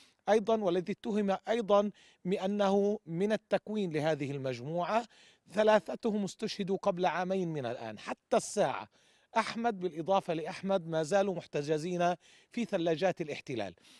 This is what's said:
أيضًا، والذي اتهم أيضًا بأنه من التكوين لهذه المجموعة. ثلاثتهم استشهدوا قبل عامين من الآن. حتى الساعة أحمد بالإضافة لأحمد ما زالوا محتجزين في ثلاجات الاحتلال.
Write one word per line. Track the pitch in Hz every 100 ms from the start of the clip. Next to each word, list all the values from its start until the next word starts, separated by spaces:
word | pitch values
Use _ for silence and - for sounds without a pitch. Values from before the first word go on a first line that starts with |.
| - _ -
أيضًا، | 220 202 226
والذي | 202 180 175
اتهم | 185 240 208 202 190 -
أيضًا | 233 196 202 208 - - _ 175
بأنه | 190 190 202 196 202 202 214 -
من | 165 202
التكوين | 214 - 196 - 214 185
لهذه | 151 156 151 135
المجموعة. | 139 131 120 131 170 175 214 233 - - _ _
ثلاثتهم | 196 214 214 - 240 240 208
استشهدوا | 190 - 214 - 190 190
قبل | 202 180 180
عامين | 160 180 190 175
من | 151 120
الآن. | 127 113 104
حتى | - 254 _ 226
الساعة | - - 156 110 104 _ _ _ _ 226
أحمد | 214 226 233 196
بالإضافة | 180 156 160 190 -
لأحمد | 160 156 - 190 196 165
ما | 160
زالوا | 151 196 202 170
محتجزين | - 151 143 156 170 175 175 175 - - _
في | - 226
ثلاجات | 196 170 160 185 165
الاحتلال. | 160 135 - 120 98 90 -